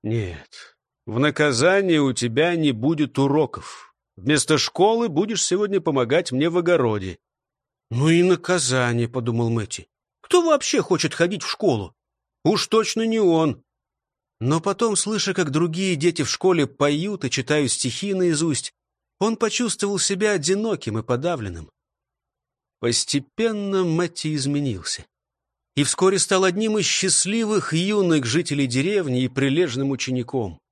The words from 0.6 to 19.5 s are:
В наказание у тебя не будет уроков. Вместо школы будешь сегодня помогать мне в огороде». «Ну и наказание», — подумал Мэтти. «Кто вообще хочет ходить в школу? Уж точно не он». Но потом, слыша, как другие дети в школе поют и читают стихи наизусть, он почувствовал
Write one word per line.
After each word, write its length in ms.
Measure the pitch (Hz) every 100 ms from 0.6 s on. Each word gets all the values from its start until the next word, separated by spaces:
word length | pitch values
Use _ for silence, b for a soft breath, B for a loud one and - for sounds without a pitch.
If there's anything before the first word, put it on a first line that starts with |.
| - _ _ _ -
В 120 | 110
наказание 840 | 147 147 147 117 165 196 196 156
у 100 | 139
тебя 420 | 127 120 113 170 170
не 160 | 151
будет 460 | 113 131 160 139 -
уроков. 760 | 139 147 143 - - - - _ _ -
Вместо 420 | 95 151 - 151
школы 500 | - - 196 226 233
будешь 360 | 147 208 208
сегодня 360 | - 185 208 196
помогать 500 | 165 139 120 147 -
мне 200 | 127 160
в 80 | 175
огороде». 600 | 170 170 120 104 92 85 _ _ _ _ _ _ _
«Ну 200 | 117 151
и 120 | 170
наказание», — 840 | 180 175 175 180 127 127 120 117 117
подумал 400 | 127 117 117 117
Мэтти. 400 | 117 101 - - _ _ _
«Кто 220 | - 359
вообще 400 | 339 285 - 277
хочет 320 | - 175 151
ходить 280 | - 180 196
в 80 | -
школу? 440 | - 196 117 95 _ _ _ _ _
Уж 220 | 156 208 -
точно 400 | 220 220 - 226
не 120 | 226
он». 460 | 190 165 160 123 _ _ _ _ _ _ _ _
Но 200 | 120 160
потом, 360 | 196 190 233 196
слыша, 360 | 202 214 196
как 180 | 190 160
другие 460 | 147 170 160 190 160
дети 260 | 170 170
в 80 | 180
школе 360 | - 190 175 143
поют 580 | - 143 147 190 202
и 60 | 127
читают 400 | - 123 151 135
стихи 440 | - 127 - 202
наизусть, 600 | 190 180 151 165 135 - _ _ _ _ _
он 180 | 208 220
почувствовал 640 | 220